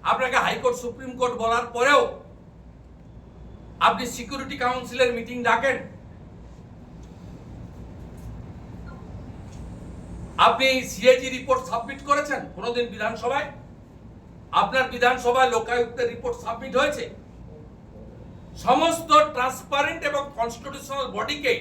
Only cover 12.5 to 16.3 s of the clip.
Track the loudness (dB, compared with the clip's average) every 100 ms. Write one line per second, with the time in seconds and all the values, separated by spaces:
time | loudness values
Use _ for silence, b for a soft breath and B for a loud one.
12.5 | -6 -4 -2 -4 -2 -4 -2 -2 -2 -4
13.5 | -10 -18 -20 -20 -20 -20 -20 -20 -20 0
14.5 | 2 4 2 0 4 4 6 4 6 6
15.5 | 4 0 0 0 0 -2 -2 -6